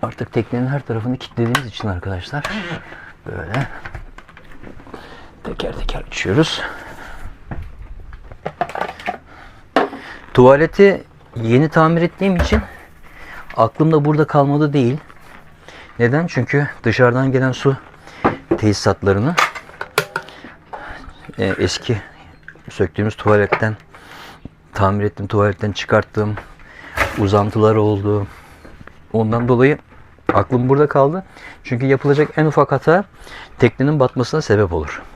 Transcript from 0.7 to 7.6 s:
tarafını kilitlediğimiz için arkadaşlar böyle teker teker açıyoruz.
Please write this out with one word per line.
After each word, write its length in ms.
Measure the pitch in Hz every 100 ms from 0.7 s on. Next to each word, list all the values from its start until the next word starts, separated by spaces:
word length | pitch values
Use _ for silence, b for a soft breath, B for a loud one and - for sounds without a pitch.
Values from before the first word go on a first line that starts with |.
| 139
tarafını 360 | - 113 113 127
kilitlediğimiz 480 | - - 117 120 127
için 220 | - 110
arkadaşlar 560 | 90 95 95 87 143 - 208 170 170 B B B B -
böyle 420 | - - 113 135 - - - - - - - - - - - - B B B B B
teker 300 | - - -
teker 280 | - - -
açıyoruz. 600 | - - - 107 160 - B B B B B B B B - -